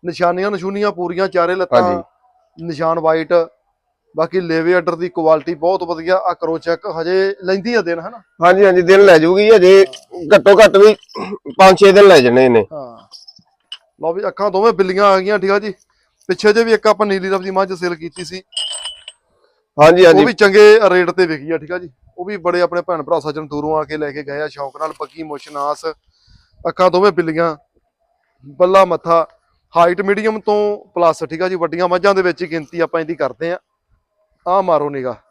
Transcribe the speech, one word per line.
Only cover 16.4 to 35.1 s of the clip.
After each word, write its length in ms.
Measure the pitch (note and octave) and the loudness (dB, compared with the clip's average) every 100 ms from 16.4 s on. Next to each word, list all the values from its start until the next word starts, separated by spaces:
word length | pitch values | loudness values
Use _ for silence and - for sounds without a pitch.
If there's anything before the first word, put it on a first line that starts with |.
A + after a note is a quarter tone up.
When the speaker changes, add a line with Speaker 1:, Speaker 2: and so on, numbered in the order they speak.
| G#3+ | 0
Speaker 1:
ਜੇ 120 | G#3 | 2
ਵੀ 80 | A#3 | 2
ਇੱਕ 140 | G#3+ A3 | 0 0
ਆਪਾਂ 200 | G3+ G#3 | 0 -2
ਨੀਲੀ 240 | G3 F#3+ | -4 -4
ਰਾਵੀ 140 | G3 | -6
ਦੀ 60 | F#3 | -4
ਮੱਝ 220 | F#3+ F#3+ | -4 -4
ਸੇਲ 220 | F#3 F3 | -6 -8
ਕੀਤੀ 300 | E3+ E3 E3 | -8 -14 -14
ਸੀ। 180 | E3 F#3 _ - - - - - - _ _ _ _ _ _ - | -14 -14 _ -12 -12 -12 -16 -18 -20 _ _ _ _ _ _ 2
Speaker 2:
ਹਾਂਜੀ, 240 | D3+ F3 F3+ | 4 6 6
ਹਾਂਜੀ। 160 | D#3+ | 6
Speaker 1:
ਉਹ 40 | D3+ | 2
ਵੀ 60 | |
ਚੰਗੇ 480 | - G#3 G3 G#3+ A3 G3+ | 2 2 6 6 6 4
ਰੇਟ 200 | F3+ F3 | 2 -2
ਤੇ 160 | F3+ F3+ | -2 -2
ਵਿਕੀ 240 | D#3 C#3+ | -4 -6
ਆ, 80 | D#3+ | -8
ਠੀਕ 140 | D3+ | -8
ਆ 60 | F3+ | -12
ਜੀ। 120 | F3 _ _ - | -12 _ _ -16
ਉਹ 60 | |
ਵੀ 120 | F3+ G3+ | -12 -8
ਬੜੇ 240 | E3+ F3 | -4 -2
ਆਪਣੇ 220 | F3 F3 | -2 -4
ਭੈਣ 200 | F3 E3+ | -6 -8
ਭਰਾ 180 | C#3+ E3 | -4 -6
ਸੱਜਣ 260 | D3+ D3 D#3 | -4 -12 -10
ਦੂਰੋਂ 300 | D3 D3+ D#3 | -8 -6 -6
ਆ 80 | |
ਕੇ 120 | D3 D3+ | -6 -8
ਲੈ 160 | D3 | -10
ਕੇ 100 | C#3 | -10
ਗਏ 180 | C#3 C#3+ | -12 -10
ਆ 80 | D3+ | -10
ਸ਼ੌਂਕ 300 | C#3 C#3 C#3 | -10 -14 -10
ਨਾਲ। 140 | D#3 - | -12 -10
ਬੱਗੀ 220 | D3 D#3 | -16 -16
ਮੁੱਛ 260 | D#3 D3 D3 | -16 -16 -16
ਨਾਸ, 340 | D3 C#3+ D3 D#3+ D3+ _ _ _ _ _ _ - | -10 -8 -8 -10 -14 _ _ _ _ _ _ -12
ਅੱਖਾਂ 220 | E3+ F#3 | 0 0
ਦੋਵੇਂ 220 | F3 G3+ | 2 0
ਬਿੱਲੀਆਂ, 440 | E3+ E3 D#3 E3+ D3+ _ _ _ _ _ _ _ _ C3 | 0 -4 -2 -4 -6 _ _ _ _ _ _ _ _ -20
ਬੱਲਾ 380 | C#3 F3+ G3 | -2 2 2
ਮੱਥਾ, 420 | F#3+ D#3+ E3 E3+ D#3 _ _ _ _ - | 2 -2 -2 -2 -2 _ _ _ _ 0
ਹਾਈਟ 240 | E3+ F3+ | 0 0
ਮੀਡੀਅਮ 400 | G3 G3+ G#3+ A3 | -4 -2 -4 -6
ਤੋਂ 380 | - G#3 G#3 G#3 _ | -4 -2 -2 -6 _
ਪਲੱਸ, 300 | - E3+ D#3 | -2 -2 -2
ਠੀਕ 180 | E3 D#3+ | -8 -6
ਆ 60 | F#3 | -6
ਜੀ। 60 | |
ਵੱਡੀਆਂ 340 | F#3 E3 E3 F3+ | -4 -6 -4 -2
ਮੱਝਾਂ 260 | F3+ G3 | 0 0
ਦੇ 80 | G3 | 0
ਵਿੱਚ 200 | F3+ E3+ | -2 -4
ਹੀ 80 | F3 | -8
ਗਿਣਤੀ 300 | D#3+ C#3+ F3 | -10 -10 -6
ਆਪਾਂ 200 | D#3+ E3+ | -4 -4
ਇਹਦੀ 140 | D#3 | -8
ਕਰਦੇ 380 | E3 C#3 B2+ E3 | -6 -8 -6 -10
ਆ। 60 | F3+ _ _ _ _ _ _ _ _ - | -10 _ _ _ _ _ _ _ _ -4
ਆਹ 140 | F#3 | -4
ਮਾਰੋ 280 | F#3 D#3 D3 | 0 -2 -4
ਨਿਗਾਹ। 240 | C#3+ B2+ | -8 -10